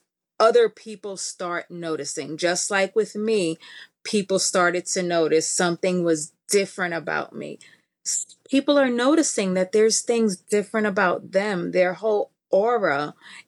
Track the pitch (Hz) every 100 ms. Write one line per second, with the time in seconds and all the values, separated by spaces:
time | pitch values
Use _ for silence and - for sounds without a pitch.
0 | _ _ _ - 220 240 220 - 220 208
1 | 208 190 - - 180 175 - 175 165 151
2 | 143 - 139 156 170 175 - 202 196 220
3 | 208 208 214 214 165 165 - - - _
4 | - 208 190 190 - 190 175 175 175 190
5 | 175 170 156 160 156 - 180 170 185 180
6 | 170 160 151 _ - 202 196 - 175 165
7 | 147 - - - 147 - - _ _ _
8 | - - - - - 269 277 285 262 240
9 | 254 320 285 - 190 185 185 214 220 214
10 | - 233 220 185 - 208 196 220 214 196
11 | 185 - - 190 208 185 175 180 180 185
12 | 220 208 - _ - 190 220 240 180 139
13 | 147 - - -